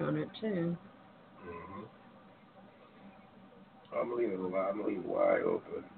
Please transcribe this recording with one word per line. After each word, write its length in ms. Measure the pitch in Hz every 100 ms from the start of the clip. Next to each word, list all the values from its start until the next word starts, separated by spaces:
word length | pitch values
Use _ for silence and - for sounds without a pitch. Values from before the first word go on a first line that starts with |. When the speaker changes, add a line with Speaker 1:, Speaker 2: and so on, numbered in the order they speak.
Speaker 1:
on 160 | 147 151
it, 120 | 151 -
too. 360 | 220 185 170 170 - - - - - - 95
Speaker 2:
Mm-hmm. 360 | 87 92 104 110 - 98 - - - - - - - - - - - - - - - - - -
I'm 140 | 120 120
gonna 60 |
leave 180 | 120 113
it 60 | 92
a 40 |
lot, 280 | 92 95 95
I'm 80 | 104
gonna 100 | 107
leave 100 | 95
it 60 |
wide 380 | 85 87 95 90
open. 420 | - 50 - - -